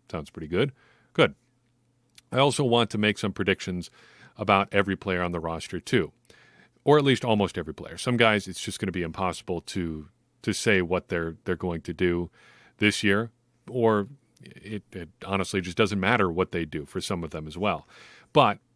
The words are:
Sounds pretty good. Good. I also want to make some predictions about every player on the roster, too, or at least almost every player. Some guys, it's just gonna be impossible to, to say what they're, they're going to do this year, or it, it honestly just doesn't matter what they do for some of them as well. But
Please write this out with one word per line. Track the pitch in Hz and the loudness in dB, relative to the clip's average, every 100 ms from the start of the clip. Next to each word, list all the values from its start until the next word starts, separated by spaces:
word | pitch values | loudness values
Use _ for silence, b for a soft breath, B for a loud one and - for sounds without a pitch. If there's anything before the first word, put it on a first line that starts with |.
| _ | _
Sounds | 85 73 | -10 -10
pretty | - 78 | -12 -4
good. | 87 139 b b b b | 0 -2 b b b b
Good. | - 135 - _ _ _ _ _ _ _ - _ | 2 2 0 _ _ _ _ _ _ _ -20 _
I | 127 | 2
also | 143 127 | 2 2
want | 131 117 113 | 2 4 2
to | 107 | 2
make | 104 101 | 0 0
some | 104 | -4
predictions | 92 95 95 - 90 85 B B B B - | -2 0 0 -2 -8 -10 B B B B -6
about | 104 98 98 | 2 2 4
every | 101 98 95 | 2 0 -2
player | 98 90 | -2 -2
on | 87 | -2
the | 85 | -4
roster, | 82 82 - 90 | -4 -6 -8 -10
too, | - 123 76 _ b b b b b b | -2 0 0 _ b b b b b b
or | - 147 | 2 4
at | |
least | 139 123 | 4 2
almost | 123 107 95 - | 2 2 0 -2
every | 78 | -8
player. | 76 - 82 | -10 -14 -8
Some | - 120 | -2 4
guys, | 113 104 95 | 4 4 -2
it's | 90 | -8
just | - - | -10 -6
gonna | 98 | -6
be | 90 | -4
impossible | 82 80 92 95 - 87 | -6 -4 -4 -4 -6 -8
to, | - 98 85 78 76 _ _ _ | -6 -6 -4 -6 -12 _ _ _
to | - | -4
say | 104 117 98 | 0 2 2
what | 85 90 - | 2 -2 -2
they're, | 87 82 80 | -4 -4 -6
they're | - | -6
going | 87 92 85 | -4 -4 -6
to | - | -8
do | 80 92 87 87 b b b b _ | 0 0 0 -4 b b b b _
this | 104 - | 0 2
year, | 104 98 113 - _ _ - | 2 2 -2 -10 _ _ -8
or | 123 113 107 101 139 _ _ | 2 4 4 0 -10 _ _
it, | - - 107 107 - | -20 -20 -12 -12 -12
it | 90 85 _ - | -14 -14 _ -4
honestly | 98 90 101 | -2 -2 -4
just | 90 87 | -2 0
doesn't | 107 101 | 2 2
matter | 95 117 95 | 2 2 2
what | 82 92 | 0 -2
they | 87 | -2
do | 80 78 73 | -4 -8 -8
for | 92 | -8
some | - 92 | -4 -6
of | 80 | -6
them | 80 78 | -10 -10
as | 82 | -4
well. | 101 80 - B B B B | -2 -2 -8 B B B B
But | 151 120 101 _ | 4 4 2 _